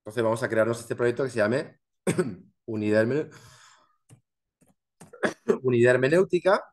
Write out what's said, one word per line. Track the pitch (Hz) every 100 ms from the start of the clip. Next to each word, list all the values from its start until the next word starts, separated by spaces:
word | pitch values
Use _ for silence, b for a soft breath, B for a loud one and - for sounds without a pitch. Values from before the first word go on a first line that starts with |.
Entonces | - 107
vamos | 110 117
a | 123
crearnos | 110 110 117
este | - 123
proyecto | 120 117
que | 135
se | 120
llame | 104 131 165 _ _ _
<clears throat> | - - 151 90 - _ -
Unidad | 107 104 107 113
Hermeneu-, | 135 156 b b b b b b b _ - _ _ _ _ _ _ _ _ - - - -
<clears throat> | - 139
Unidad | 131 123 123
Hermenéutica | 127 131 165 196 180 180 208 -